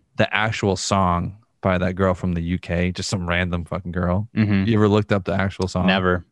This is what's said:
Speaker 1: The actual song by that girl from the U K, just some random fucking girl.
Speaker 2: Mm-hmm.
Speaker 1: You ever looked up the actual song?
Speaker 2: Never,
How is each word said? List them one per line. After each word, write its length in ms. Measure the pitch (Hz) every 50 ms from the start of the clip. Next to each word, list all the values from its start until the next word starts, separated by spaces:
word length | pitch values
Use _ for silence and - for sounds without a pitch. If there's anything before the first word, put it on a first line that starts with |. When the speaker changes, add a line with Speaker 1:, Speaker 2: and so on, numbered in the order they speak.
| _ _ _
Speaker 1:
The 180 | - 107 - -
actual 400 | 101 107 113 107 - - 101 92
song 640 | 92 - - 104 98 95 90 87 87 90 - 95 - _ _ _ _
by 180 | - 98 92 90
that 160 | 90 92 92
girl 180 | 90 95 95 90
from 220 | - - 92 87
the 80 | 85 85
U 160 | 85 90 87
K, 340 | - - 87 85 90 90 87
just 160 | - 95 -
some 180 | - 95 87
random 380 | 85 87 87 90 87 87 85 85
fucking 260 | - 87 90 92 90 85
girl. 360 | 90 90 87 90 95 107 - -
Speaker 2:
Mm-hmm. 280 | 110 110 101 101 98 95 107
Speaker 1:
You 60 | 110
ever 120 | 104 107
looked 260 | 104 101 107 104 - 104
up 120 | 101 90
the 80 | - 90
actual 340 | 98 95 98 - - 95
song? 200 | 90 - 90 90
Speaker 2:
Never, 360 | 92 95 95 92 92 90 87 - _